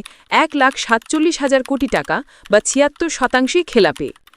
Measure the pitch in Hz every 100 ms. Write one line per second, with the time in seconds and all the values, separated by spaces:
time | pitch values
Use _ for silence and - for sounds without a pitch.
0 | - - - 226 311 285 269 - - 226
1 | - 311 330 - 269 269 254 269 277 170
2 | 147 170 - _ - 208 - 269 285 294
3 | 339 - 254 254 262 359 339 233 170 -
4 | 139 - _